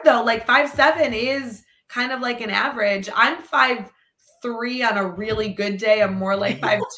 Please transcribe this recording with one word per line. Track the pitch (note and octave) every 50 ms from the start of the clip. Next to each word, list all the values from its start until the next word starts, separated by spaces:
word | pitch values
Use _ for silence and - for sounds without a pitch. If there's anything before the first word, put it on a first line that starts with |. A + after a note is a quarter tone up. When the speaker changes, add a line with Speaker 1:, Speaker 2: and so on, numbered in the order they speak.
| -
Speaker 1:
though, | D#4 B3+ A#3+ A#3
like, | A#3 A3+ A3+ -
five | - A#3+ C4+ D4+ C#4
seven | - - C4+ D4 D#4 D#4+ D#4 C4 A#3+
is | G#3+ A#3 B3+ C4+ C#4 C4+ B3 A3 - - _ _ _ _ _
kind | - B3 B3 B3+ C4
of, | B3
like, | B3 B3 A#3+ A#3+
an | A#3 A3+
average. | F#3+ G3+ G#3+ C#4 B3+ A#3+ G#3 G#3 G3+ G3 G3 G3+ G#3
I'm | G#3+ A3+ C4 D#4+ E4+
five | - - - - C4 B3+ B3 A3+ G3 - - _ _ _ _ _ _ - - _
three | - A#3+ A#3 A3+ A#3 B3 B3 B3+ B3
on | A3+ G#3 G3+
a | G3
really | F#3 F3 F3+ G#3 G#3+ A3 G#3+ G#3+ G#3+
good | F#3+ - G3+ G3+ G3+ F#3+
day. | A3 G#3+ G#3+ G#3+
I'm | G#3 F#3+ F#3+
more | F#3+ F#3+ F#3+ G3
like | G3 G3+ - - -
Speaker 2:
<laughs> |
Speaker 1:
five | - A3 G#3+ G#3 G#3 - -